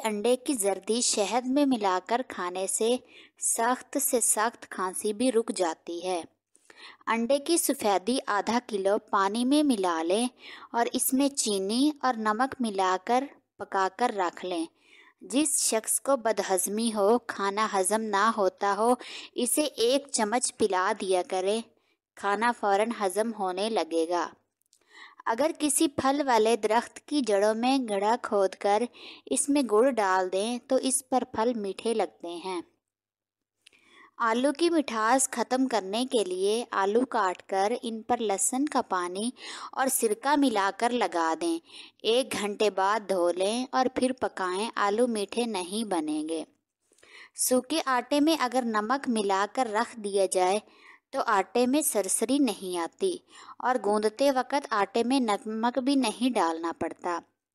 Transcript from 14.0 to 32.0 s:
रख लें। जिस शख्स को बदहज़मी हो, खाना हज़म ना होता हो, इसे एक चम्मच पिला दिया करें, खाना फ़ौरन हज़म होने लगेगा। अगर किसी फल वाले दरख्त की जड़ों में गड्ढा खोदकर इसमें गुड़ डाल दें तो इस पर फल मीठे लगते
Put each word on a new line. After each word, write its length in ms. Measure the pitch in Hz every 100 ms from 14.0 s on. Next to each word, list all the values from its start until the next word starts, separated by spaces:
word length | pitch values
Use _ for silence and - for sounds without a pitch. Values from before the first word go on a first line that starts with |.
| 240 202
रख 300 | 175 - 180
लें। 240 | 175 160 _ _ - - _ -
जिस 340 | 226 302 -
शख्स 400 | - 226 - -
को 180 | - 277
बदहज़मी 720 | 220 214 185 190 196 208 233
हो, 300 | 214 196 240
खाना 480 | - - 196 196 214
हज़म 360 | 202 190 220
ना 260 | 220 196 220
होता 440 | 220 190 - 202
हो, 260 | 196 226 247 - - - -
इसे 280 | 240 -
एक 460 | 302 - 226 269 277
चम्मच 420 | - 208 240 -
पिला 440 | - 214 185 190 220
दिया 280 | 190 185
करें, 400 | 180 190 185 220 226 _ _ _ _ -
खाना 360 | 196 202 233
फ़ौरन 400 | 240 208 196 226
हज़म 400 | 226 202 190 220
होने 360 | 208 190 180 214
लगेगा। 680 | 214 160 165 160 175 160 - _ _ _ _ _ - - - -
अगर 260 | 233 294
किसी 340 | 320 302 - 320 -
फल 260 | 269 277
वाले 340 | 277 233 220 233
दरख्त 420 | 214 220 226 -
की 240 | - 294
जड़ों 320 | 226 196 208 220
में 300 | 247 269 240
गड्ढा 320 | 202 208 240
खोदकर 640 | - 202 190 - 202 208 240 - - - -
इसमें 380 | 269 - 285 247
गुड़ 240 | 208 262
डाल 380 | 233 196 185 185
दें 300 | 185 214 240
तो 180 | - 262
इस 220 | 262 247
पर 220 | - 254 247 -
फल 200 | 226 233
मीठे 380 | 196 190 226
लगते 360 | 226